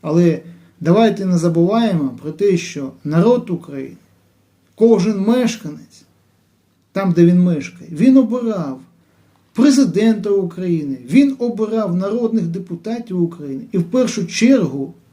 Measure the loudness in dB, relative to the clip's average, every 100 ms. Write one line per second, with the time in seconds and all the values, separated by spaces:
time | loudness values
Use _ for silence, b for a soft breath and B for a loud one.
0 | 0 2 2 0 B B B B 0 4
1 | 4 0 -2 0 0 2 2 2 0 0
2 | -4 -6 -12 -2 0 0 -2 -10 -12 -10
3 | -2 2 2 2 -2 -10 -10 -14 -14 -16
4 | _ _ _ _ _ _ _ _ 2 4
5 | 2 -2 0 2 0 -4 -12 -16 -20 _
6 | _ _ _ _ _ _ _ _ _ -6
7 | -2 4 4 6 2 0 -6 -16 -16 0
8 | 4 4 4 -2 -4 -4 -6 -10 -16 _
9 | _ _ _ _ _ 2 4 4 2 2
10 | 2 2 0 -2 -2 -6 -4 -2 -4 -10
11 | 0 2 2 0 -6 -4 -4 -2 -2 -2
12 | -2 -2 -2 -2 -4 -8 -10 -12 -8 -10
13 | -8 -4 -4 -4 -12 -12 -6 -6 -2 -2
14 | -2 -4 -8 0 2 2 0 -6 -10 -12
15 | _